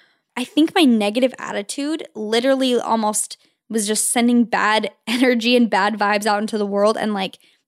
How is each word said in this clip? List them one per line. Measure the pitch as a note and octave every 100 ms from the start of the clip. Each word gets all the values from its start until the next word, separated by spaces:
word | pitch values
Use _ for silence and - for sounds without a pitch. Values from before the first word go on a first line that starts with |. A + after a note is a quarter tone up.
| _ _ _ -
I |
think | B3 - D#4+ G4
my |
negative | D4 A3+ G#3 A3 B3 -
attitude | - G#3 G3+ - C#4+ D#4+ - -
literally | G#3+ A3+ C4 C4+ C4 A#3+
almost | - A3+ G#3+ G#3+ - - _ _ -
was | A3 G3+
just | G#3+ -
sending | B3 A#3+ A#3+
bad | A3+ F#3+ G3+ A3 G#3+ -
<laughs> | -
energy | A#3+ B3+ B3 A3+ B3
and | A#3
bad | G3 G3+ G#3+
vibes | G3+ G#3 G#3
out | G#3
into | G#3+ A3
the | G#3
world | G3+ G#3 A3
and, | G#3+
like, | G3+ F#3+ - _ _